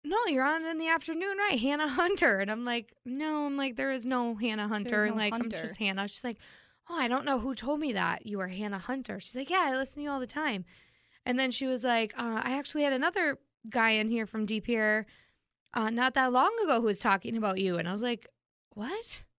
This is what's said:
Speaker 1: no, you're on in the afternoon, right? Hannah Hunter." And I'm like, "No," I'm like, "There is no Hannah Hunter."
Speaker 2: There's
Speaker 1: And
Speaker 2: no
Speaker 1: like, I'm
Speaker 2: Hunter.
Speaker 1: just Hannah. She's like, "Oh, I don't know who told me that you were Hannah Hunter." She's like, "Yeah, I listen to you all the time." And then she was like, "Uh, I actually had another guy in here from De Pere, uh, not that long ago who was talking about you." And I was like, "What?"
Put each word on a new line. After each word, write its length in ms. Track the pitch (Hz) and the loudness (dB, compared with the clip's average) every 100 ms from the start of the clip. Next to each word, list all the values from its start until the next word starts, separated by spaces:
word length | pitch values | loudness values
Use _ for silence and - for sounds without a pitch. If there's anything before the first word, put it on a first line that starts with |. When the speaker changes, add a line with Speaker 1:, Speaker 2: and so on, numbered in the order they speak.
Speaker 1:
no, 140 | 294 415 453 | 2 2 2
you're 180 | 269 269 | 2 2
on 180 | 320 | 0
in 140 | 320 320 | -2 -2
the 100 | 320 | 0
afternoon, 480 | 330 - 330 381 392 | 0 0 -4 -2 0
right? 200 | 403 262 | 0 2
Hannah 280 | 254 294 302 | 2 0 0
Hunter." 500 | 262 359 - 285 196 | 2 2 4 4 4
And 120 | 196 | 0
I'm 140 | 220 | -4
like, 300 | 240 240 214 _ | -2 -4 -6 _
"No," 420 | 247 262 311 302 294 | -8 -6 -2 -2 -2
I'm 100 | 277 | -2
like, 200 | 269 220 | -2 -2
"There 140 | 269 | -2
is 140 | 262 233 | -2 0
no 280 | 254 233 214 | 0 0 -2
Hannah 320 | 233 214 208 | -2 -2 -2
Hunter." 200 | 214 196 | -2 0
Speaker 2:
There's 180 | 214 208 | 2 2
Speaker 1:
And 80 | 214 | 2
Speaker 2:
no 60 | |
Speaker 1:
like, 120 | 208 | 0
I'm 60 | 226 | 0
Speaker 2:
Hunter. 160 | 233 - | -2 -4
Speaker 1:
just 160 | 208 - | -6 -2
Hannah. 320 | 208 190 202 | -2 -2 -4
She's 160 | - | -4
like, 140 | 247 220 - - - _ - | -6 -8 -16 -20 -20 _ -8
"Oh, 80 | 339 | -2
I 100 | 240 | 2
don't 160 | 269 285 | 2 2
know 120 | 262 | 0
who 160 | 240 | 0
told 260 | 240 254 294 | -4 -2 -2
me 120 | 302 | 0
that 320 | 202 175 170 214 | 0 0 -2 -4
you 120 | 202 | -6
were 100 | 185 | -4
Hannah 300 | 185 208 196 | -6 -6 -6
Hunter." 420 | - 269 247 202 | -4 -6 -6 -10
She's 160 | - 254 | -8 -8
like, 140 | 277 | 0
"Yeah, 140 | 370 311 | 2 2
I 100 | 262 | 0
listen 200 | 269 294 | -4 -6
to 80 | |
you 60 | 294 | -4
all 100 | 277 | -4
the 60 | 247 | -4
time." 380 | 294 302 202 175 - _ _ _ _ - | -2 -2 -2 -8 -18 _ _ _ _ -2
And 120 | 254 | 2
then 120 | 262 | 2
she 160 | 240 262 | 0 -2
was 180 | 254 | 0
like, 300 | 247 233 220 - | 2 2 0 -2
"Uh, 220 | 233 220 | -2 -2
I 100 | - 269 | -2 -2
actually 240 | 277 302 | -2 0
had 100 | 285 | 2
another 440 | 262 320 381 320 262 _ _ 220 | 2 0 2 0 -2 _ _ -4
guy 220 | 240 226 | 2 4
in 180 | 214 214 | 4 2
here 180 | 226 220 | -2 -2
from 200 | 220 214 | -4 -2
De 120 | 220 | -2
Pere, 460 | 220 226 214 214 208 - _ _ _ _ _ | 0 2 2 2 -2 -18 _ _ _ _ _
uh, 160 | 240 220 | -2 -2
not 240 | 233 254 | 2 2
that 180 | 269 254 | 4 4
long 240 | 247 339 453 | 6 4 4
ago 160 | 370 240 | 2 4
who 60 | 226 | 4
was 120 | 202 | 2
talking 360 | - 190 240 226 | 4 2 2 -2
about 220 | 214 190 | -2 0
you." 180 | 190 170 | 0 0
And 100 | 170 | -2
I 40 | |
was 100 | 202 | -2
like, 240 | 240 233 - _ _ _ _ | -2 -4 -8 _ _ _ _
"What?" 520 | 208 226 415 480 - - | -8 -6 -6 -8 -14 -16